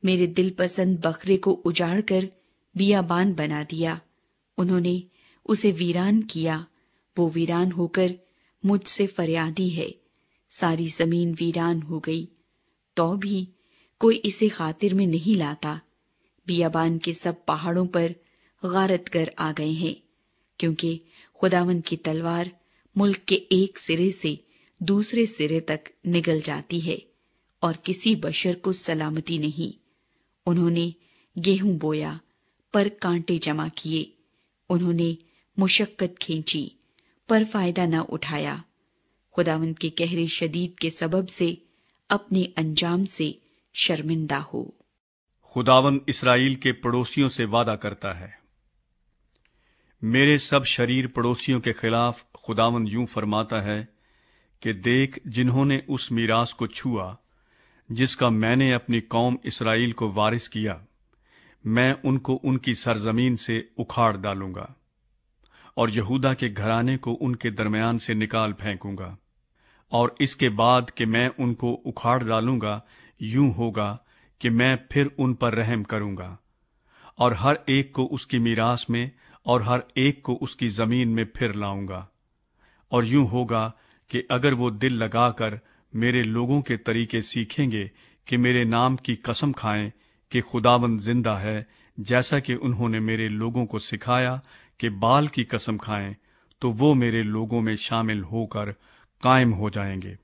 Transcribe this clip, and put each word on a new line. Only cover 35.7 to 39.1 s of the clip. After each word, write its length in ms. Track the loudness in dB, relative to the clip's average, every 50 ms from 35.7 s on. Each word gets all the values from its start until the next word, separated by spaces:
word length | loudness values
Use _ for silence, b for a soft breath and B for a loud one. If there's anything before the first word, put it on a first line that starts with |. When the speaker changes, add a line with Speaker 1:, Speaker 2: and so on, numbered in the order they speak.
| 4 2 2 0 -2 _ -6 -6 -4 _
Speaker 1:
کھینچی 500 | -8 -6 -4 -4 -4 -4 -4 -4 -4 -6 -10 _ _ _ _ _ _ _ _ _ _ _
پر 160 | 2 2 2 2
فائدہ 300 | 0 -2 0 0 0 0
نہ 140 | 0 2 2 0 -2 -2
اٹھایا۔ 460 | -6 -8 -6 -6 -4 -4 -4 -4 -6 -8 -12 _ _ _ _ _ _ _ _ _